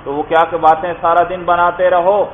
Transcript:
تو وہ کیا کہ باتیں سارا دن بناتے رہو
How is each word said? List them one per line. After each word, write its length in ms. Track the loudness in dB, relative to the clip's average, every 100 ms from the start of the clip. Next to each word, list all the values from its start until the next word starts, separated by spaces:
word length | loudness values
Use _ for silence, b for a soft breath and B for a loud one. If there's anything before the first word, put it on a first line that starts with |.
تو 100 | -8
وہ 100 | -6
کیا 220 | 0 0 0
کہ 80 | 2
باتیں 360 | 2 2 -2 -4
سارا 220 | 0 2 0
دن 140 | -2 -2
بناتے 440 | 0 0 0 0
رہو 360 | 2 2 0 -2